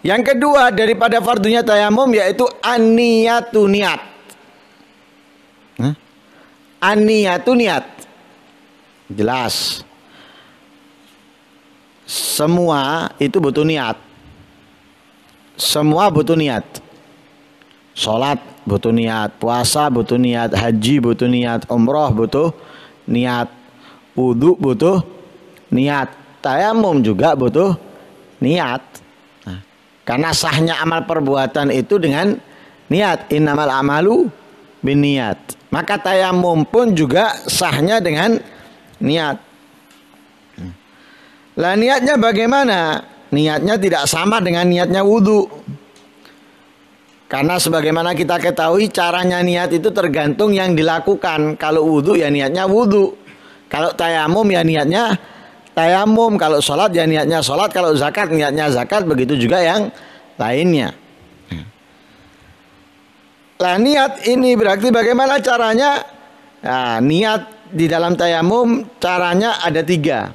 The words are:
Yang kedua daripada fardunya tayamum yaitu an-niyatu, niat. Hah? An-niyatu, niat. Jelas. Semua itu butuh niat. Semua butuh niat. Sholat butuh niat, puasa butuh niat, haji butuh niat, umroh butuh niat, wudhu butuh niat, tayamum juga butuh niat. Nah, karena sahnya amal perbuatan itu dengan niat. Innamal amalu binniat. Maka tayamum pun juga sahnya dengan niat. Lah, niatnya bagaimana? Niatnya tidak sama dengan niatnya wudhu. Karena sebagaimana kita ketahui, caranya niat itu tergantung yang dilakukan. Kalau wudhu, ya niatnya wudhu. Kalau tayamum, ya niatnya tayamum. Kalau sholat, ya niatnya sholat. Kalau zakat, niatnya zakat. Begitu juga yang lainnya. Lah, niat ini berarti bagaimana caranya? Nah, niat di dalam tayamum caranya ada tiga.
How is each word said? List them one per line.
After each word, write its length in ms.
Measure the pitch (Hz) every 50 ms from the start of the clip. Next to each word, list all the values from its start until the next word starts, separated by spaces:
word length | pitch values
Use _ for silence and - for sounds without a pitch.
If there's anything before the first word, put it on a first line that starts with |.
| -
Yang 160 | 165 196 233 240 269 277
kedua 360 | 240 285 294 285 277 247 240
daripada 480 | 202 185 220 214 226 190 233 214 226 233
fardunya 480 | 208 233 240 226 190 220 226 240 233
tayamum 400 | 247 - 208 208 208 214 233 269 262 233
yaitu 320 | 214 190 185 196 - 254 240 - -
an-niyatu, 1040 | - 220 247 233 226 226 226 233 240 233 226 220 226 226 233 240 233 233 220 214 208
niat. 340 | 196 196 202 202 180 156 - - - - - - - - _ - - _ _ _ _ _ _ - _ _ _ _ _ _ _ _ _ _ _ _ _ _ _ _ _ _ -
Hah? 120 | 117 139 151 - _ _ _ _ _ _ _ - - _ _ _ _ _ _ _
An-niyatu, 800 | 175 190 214 208 214 214 220 214 208 190 175 180 - 247 254 240
niat. 280 | 233 196 165 135 - - - - - - - - - - - _ _ - _ _ _ _ _ _ _ _ _ _ _ -
Jelas. 760 | 98 104 104 113 127 131 123 107 - - - - - - - - - - _ - - - - - - - - - _ _ _ _ _ _ _ _ _ _ _ - _ _ _ _ _ _ _ _ _ _ _ _ _ _ _ _ _ _ _
Semua 1040 | - - - - - - - 151 156 175 175 175 165 151 143 135 135 156 165 170 - - -
itu 240 | 143 143 - 196
butuh 240 | 160 139 131 151 151
niat. 320 | 160 160 147 127 113 113 - - - - - - - - - - _ _ - _ _ _ _ _ _ _ _ _ _ _ _ _ _ _ _ _ _ _ -
Semua 480 | - - - 151 151 151 151 170 202
butuh 320 | 202 156 147 156 - 165 160
niat. 240 | 151 143 120 104 - - - - - - - - - - - - _ _ _ _ _ _ _ _ - _ _ _ _ _ _ -
Sholat 400 | - - 110 117 131 143 147 - - - - -
butuh 320 | - - 101 98 - 113 113
niat, 480 | 117 113 113 113 110 107 104 - -
puasa 480 | - 113 120 123 120 117 - 151 147 147
butuh 300 | 127 120 104 - 123 123
niat, 340 | 127 123 120 117 117 110 -
haji 480 | 98 113 120 113 107 107 120 147 143
butuh 240 | 120 117 117 - 123
niat, 400 | 123 123 123 123 120 117 113 -
umroh 480 | - 120 120 113 123 139 151 151 131 110
butuh 400 | 107 113 110 - 139 156 170 160 - - - - - - - - _ _ -
niat, 400 | 117 120 123 123 123 120 120 120 - - - - _ - - - - - _ _ _
wudhu 400 | - 127 127 120 117 135 170 180
butuh 480 | - 175 135 123 104 156 175 196 185 - - - - - - - - - - - - - _
niat, 420 | 113 123 135 143 143 143 131 - - - - - - - -
tayamum 560 | 139 131 151 190 214 220 226 214 190 160 139
juga 320 | 117 110 104 92 - 165 156
butuh 400 | 135 127 120 107 151 185 196 175 - - - - - - - - - - - - - 127
niat. 360 | 127 165 180 156 123 123 131 - - - - - - _ _ _ _ _ _ - 101
Nah, 100 | 92 95 - _ _ _ _ _ _ _ _
karena 240 | - 120 131 156 165
sahnya 480 | 151 - - 160 143 151 160 165 165 139
amal 240 | 156 160 160 165
perbuatan 720 | - - 165 160 143 135 139 135 135 120 - 151 143 139 120
itu 240 | 131 120 - 202 202
dengan 400 | 165 151 139 151 180 202 214 - - - - - - - - _ _
niat. 480 | _ 147 185 208 190 165 156 - - 147
Innamal 400 | 151 156 147 143 147 151 143 131
amalu 560 | 135 139 139 143 151 170 202 233 349 349 220 - - - - - - - - - _ -
binniat. 800 | 131 139 147 143 143 139 135 120 107 95 - - - - _ _ _ -
Maka 240 | 151 - - 202 156
tayamum 640 | - 185 190 190 190 185 185 180 175 175 165 156
pun 320 | 147 - - 226 247 226 190
juga 400 | 156 156 127 135 180 220 220 - - - -
sahnya 480 | - - 180 165 139 139 151 185 220 226
dengan 400 | 175 170 151 151 180 226 226 226 - - - - - - - - - - - -
niat. 400 | - 131 151 165 156 147 131 107 - _ _ _ - _ _ - _ _ - - _ _ - - - _ _ _ _ _ - - 90 90 87 - _ _ - - - - - - - - - - - _ _ -
Lah, 160 | 165 175 190
niatnya 400 | 214 226 247 277 254 240 277 294 247
bagaimana? 840 | 214 226 220 202 226 233 262 277 277 240 202 180 165 156 151 147 - - - - - - -
Niatnya 400 | 143 151 156 151 147 151 196 214 208
tidak 260 | 190 190 165 156 139
sama 320 | - - 160 175 202 220 226
dengan 320 | 180 180 170 175 175 180
niatnya 320 | 175 175 180 175 180 190
wudhu. 480 | 196 202 220 233 190 208 214 208 190 - - - - - 139 - - - - - - - _ - - - - - - - _ _ _ _ _ _ _ _ _ _ _ _ _ _ _
Karena 320 | _ - 135 143 160 180 175
sebagaimana 560 | - 165 165 160 151 156 160 165 165 175 180
kita 240 | 151 175 151 175 165
ketahui, 480 | 151 175 - - 160 160 170 202 220 208
caranya 500 | - 196 175 175 175 180 180 180 180 180
niat 320 | 180 180 175 175 180 180 170
itu 160 | 165 156 214
tergantung 640 | 180 202 175 170 139 160 147 147 135 - 208 214 202
yang 240 | 190 185 185 170 156
dilakukan. 800 | 160 165 160 165 165 196 202 - - 180 156 151 151 151 151 -
Kalau 240 | 156 151 156 160 151 160
wudhu, 260 | 156 147 143 180 202
ya 160 | 175 156 143
niatnya 400 | 147 143 139 135 160 180 190 190
wudhu. 480 | 196 226 240 202 196 208 196 185 - - - - - - - - - - _
Kalau 240 | _ - 143 160 175 -
tayamum, 500 | - 170 165 165 160 151 156 175 208 220
ya 160 | 202 190 170
niatnya 560 | 165 165 160 151 143 143 175 208 240 220 196 - - - - - - - - - _ - _
tayamum. 640 | 165 165 165 180 190 208 214 220 220 233 226 208 196
Kalau 240 | 175 156 156 147
sholat, 320 | 147 - 143 156 202 208 175
ya 80 | 170
niatnya 400 | 165 160 156 156 143 147 165 160
sholat. 320 | 143 127 139 165 208 208 -
Kalau 220 | 185 180 165 151 135
zakat, 320 | 139 151 - 208 208 160
niatnya 400 | 160 156 151 143 139 156 151 147
zakat. 320 | 131 123 123 - 196 214 190 165
Begitu 260 | 147 127 127 123 151
juga 240 | 131 117 117 170 185
yang 320 | 175 160 180 214 208 - - - - - - - - - - -
lainnya. 560 | 117 113 123 139 170 180 170 143 117 76 - - - - - - - - - - - - 85 80 76 107 _ _ _ _ _ _ _ _ - - - - - _ - - - _ _ _ _ _ _ _ _ _ _ _ _ _ _ _ _ _ _ _ _
Lah, 240 | _ 175 180 180 196
niat 480 | 233 277 294 285 269 269 269 - - 220
ini 240 | 247 247 254 254 247
berarti 380 | 214 226 202 196 196 208 254
bagaimana 480 | 233 233 214 226 247 240 269 262 277 285
caranya? 640 | - 254 240 233 233 220 220 233 277 285 285 - - - - - - - - - - - _ -
Nah, 400 | - - 127 131 127 120 113 113
niat 720 | 123 143 156 175 214 220 220 214 - - - - - -
di 160 | 196 160 165 160
dalam 240 | 165 165 170 170
tayamum 760 | 175 - 175 170 165 165 165 175 214 240 247 233 233 254 226 - - -
caranya 640 | - 175 180 180 180 175 175 185 214 233 214 - -
ada 160 | 170 151 165
tiga. 500 | 160 156 180 165 143 160 135 110 101 95